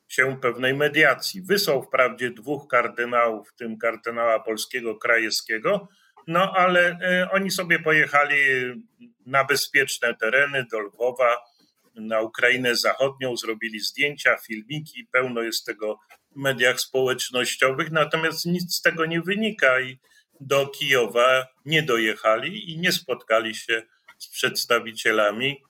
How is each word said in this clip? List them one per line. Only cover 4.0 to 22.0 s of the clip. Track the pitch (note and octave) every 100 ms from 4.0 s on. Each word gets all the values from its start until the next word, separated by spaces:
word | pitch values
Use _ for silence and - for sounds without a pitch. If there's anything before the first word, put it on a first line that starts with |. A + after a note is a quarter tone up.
| A#2 A#2 A#2 A2+
polskiego | A2+ A2 - B2+ A#2 G#2+
Krajewskiego, | A#2+ A#2 A2 - - A2 D3+ G3+ - _ _ _ -
no | F3 F#3 F#3
ale, | F3+ F3+ F3 E3+
e, | F#3 F3+ F#3
oni | F#3+ G3
sobie | F#3 E3+ E3
pojechali | D#3 D#3 C#3 C#3+ C#3+ C#3+ C#3 C3 B2 A#2+ A#2 _ A#2+ _ -
na | C#3
bezpieczne | C3 C3+ - C#3+ C3 - A#2+ A2+
tereny, | A2 B2+ C#3+ C#3 A#2
do | A2
Lwowa, | G2+ - B2 B2 A#2+ A#2+ - _ _ _ _ A2+
na | A2 A2
Ukrainę | A2+ - B2 B2+ B2+ A#2
Zachodnią, | A2 F#2+ C#3 C3+ C3 A#2
zrobili | A2+ A2 A2+ G#2+
zdjęcia, | - C3 D3 C#3+ B2+ A2+
filmiki, | - A2 A2 D3+ D#3 B2+ A2+
pełno | B2+ B2+ A#2
jest | A2+ G#2+ -
tego | A2 G#2+ G#2+ _ - _
w | C#3
mediach | C3+ A#2+ B2 B2
społecznościowych, | - C3 C3 B2 - B2+ A#2+ - C3+ C3 D#3+
natomiast | D#3+ D3 D#3+ D#3+ D3+ F3
nic | F3+ F3+ -
z |
tego | E3+ E3 D#3+
nie | E3
wynika | E3+ G3+ A3 - C3+ B2+
i | B2+ C3 _ _ _ -
do | C3+ C#3 C#3
Kijowa | - D3+ C3 A2 A#2 B2+ C3 B2+ _ C#3+
nie | D#3+
dojechali | D3+ A#2